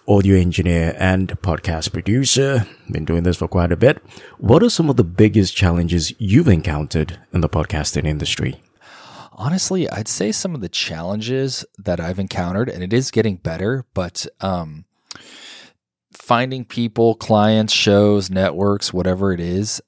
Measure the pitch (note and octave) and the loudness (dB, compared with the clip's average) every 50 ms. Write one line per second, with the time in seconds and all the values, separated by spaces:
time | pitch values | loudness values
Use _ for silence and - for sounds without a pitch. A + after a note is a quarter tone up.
0 | _ - G#2 G2+ F#2+ G2 G2 F#2 F2+ F2+ E2+ - E2 F2+ F2 E2+ E2 E2 - - | _ 2 4 4 6 6 6 6 4 4 2 0 2 2 2 2 2 0 0 0
1 | - F#2 F#2 F#2+ F#2+ F2 - - - G2 D#2+ D2 - - E2+ D#2+ D#2 - - F2 | 0 0 2 0 0 -2 -4 -4 -4 -2 -2 -2 -2 -4 -4 -4 -6 -6 -6 -6
2 | F2 - G#2+ B2+ C#3 B2+ - - C#3 C#3 C#3 B2+ G#2 - - - _ - - - | -2 0 0 0 2 2 2 2 2 2 2 0 -2 -2 -6 -14 _ -8 -6 -6
3 | D#2 D2+ E2 E2+ E2+ F2+ E2+ - F#2 F2 - F2+ F2 E2+ E2+ E2 A2 C3 D3+ - | -2 -2 0 0 2 0 0 0 -2 -2 0 0 0 2 2 2 4 2 2 2
4 | - - - - - - - - - - A2 D#3+ A3 A#3+ - - E3 D3+ C3+ A#2+ | -4 -16 -20 -20 -20 -20 -14 -4 2 4 6 6 6 4 2 2 2 2 2 2
5 | G2+ E2+ F2 - A2 A2 G2+ A2 G2 F2+ - - G2+ F2+ E2+ F2 F2 E2+ E2+ F2 | 2 2 4 4 4 6 6 4 2 2 2 0 2 2 2 2 2 2 0 0
6 | D#2 - - - A2 F#2+ G2 C#3 F3 D#3+ G2 D#2+ D2 - D#2 D2 D2+ C#2+ - D#2+ | 0 -2 -6 -6 0 2 4 4 6 6 4 4 2 0 -2 -4 -4 -4 -2 -2
7 | D#2 - E2 - - _ - F2 D#2+ - - D#2+ D2+ - - D#2 D2 - - D2 | -2 -4 -6 -10 -10 _ -2 0 0 0 0 -2 -2 -2 -2 -4 -4 -2 -4 -2
8 | - D2+ D2+ D2 - - - - - - C3+ - _ _ _ _ _ - - - | -2 -2 -2 -2 -4 -4 -4 -4 -4 -6 -6 -8 _ _ _ _ _ -20 -20 -20
9 | - - - - - - - - - C3+ E3+ F#3+ - - F#3 F#3+ D#3 - - - | -20 -20 -20 -20 -20 -20 -14 -8 -4 -4 -2 -2 -2 -2 -2 -2 -2 -4 -4 -6
10 | G#2+ - - - F#3 G#3 G#3+ - - F#3+ E3+ C#3+ G2 E2+ - - - - E2 D#2+ | -6 -6 -4 -4 -2 -2 -2 -4 -6 -6 -6 -8 -8 -8 -6 -6 -6 -6 -8 -8
11 | D#2+ F2+ G2+ G#2+ G#2+ A#2 B2+ C3 C3+ C3+ B2+ - - - _ - G2 F#2+ F2 E2+ | -8 -6 -6 -6 -6 -4 -4 -2 -2 -4 -6 -8 -12 -14 _ -10 -6 -4 -4 -4
12 | E2+ E2+ F#2 F#2 G2 F#2 - - F2+ F2 F2+ G2+ A#2+ C3 - - F2+ F#2 G#2+ B2 | -4 -4 -4 -4 -6 -6 -6 -6 -4 -4 -2 -2 -4 -4 -6 -8 -4 -2 0 -2
13 | C3 - - - G#2+ A2+ G2 F2 - - E2 E2 F#2+ G#2 B2+ C3+ B2+ _ - - | -2 0 0 0 0 0 -2 -4 -6 -8 -6 -4 -4 -4 -4 -4 -8 _ -6 -6
14 | F#2 F2 - - - - - - - F#2+ F#2+ F2+ E2 D#2 D2+ D2+ - _ _ _ | -6 -6 -6 -10 -12 -12 -10 -8 -6 -4 -4 -4 -6 -8 -12 -18 -20 _ _ _
15 | _ - - - - - - - - - - - - - _ _ _ _ _ _ | _ -20 -20 -20 -20 -20 -20 -20 -20 -20 -20 -20 -20 -20 _ _ _ _ _ _
16 | _ _ - - - - A#2+ A#2 B2 C3 C3 C3 A#2+ - - - A#2 A#2 G#2+ - | _ _ -20 -12 -4 -2 0 0 0 -2 -4 -8 -10 -8 -6 -4 -4 -2 0 2
17 | A#2 A#2 A2+ - - - A2+ G#2+ G#2 G#2+ A2 A2 G#2+ G#2+ - - - G#2+ G2+ G2+ | 2 2 2 0 0 2 2 4 4 4 4 2 2 0 0 0 2 4 4 4
18 | G#2 G#2 G#2 G2+ F#2+ F#2 F#2 F#2+ F#2+ F#2 D2 E2+ G2 G2+ G2+ G2+ - - - F2+ | 4 4 4 2 0 -2 -2 -2 -2 -2 -2 -2 -2 -2 -2 -2 -4 -4 -4 -2
19 | F2 F#2 F#2 F#2 G2 G2 F#2 E2+ E2+ E2+ F2+ F#2+ G#2 G#2+ - - - | -2 -2 0 0 0 -2 -2 -2 -4 -4 -2 -2 -4 -4 -6 -10 -12